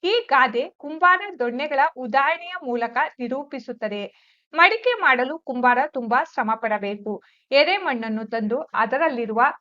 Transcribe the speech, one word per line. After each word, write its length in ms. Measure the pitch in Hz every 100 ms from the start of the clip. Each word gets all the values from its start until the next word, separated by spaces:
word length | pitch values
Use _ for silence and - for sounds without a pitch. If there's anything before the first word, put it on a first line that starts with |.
ಈ 240 | 349 466 466
ಗಾದೆ 400 | 277 262 233 311 _
ಕುಂಬಾರ 440 | 285 311 359 370 403 339
ದೊಣ್ಣೆಗಳ 400 | 240 240 302 277 302 254
ಉದಾಹರಣೆಯ 560 | 254 269 277 339 349 359
ಮೂಲಕ 340 | 294 240 226 240 302 _
ನಿರೂಪಿಸುತ್ತದೆ. 920 | 240 262 285 269 240 233 220 202 202 _ _ _ _
ಮಡಿಕೆ 480 | 302 349 453 494 480
ಮಾಡಲು 380 | 349 254 262 320
ಕುಂಬಾರ 380 | - 247 247 247 294
ತುಂಬಾ 300 | 269 233 240 320
ಶ್ರಮ 180 | - 220 220
ಪಡಬೇಕು. 640 | 226 208 202 208 208 202 _ _ _
ಎರೆ 260 | 269 311 403
ಮಣ್ಣನ್ನು 500 | 359 254 226 220 220
ತಂದು 320 | 226 214 247
ಅದರಲ್ಲಿರುವ 800 | 320 220 220 254 320 247 226 220 262 -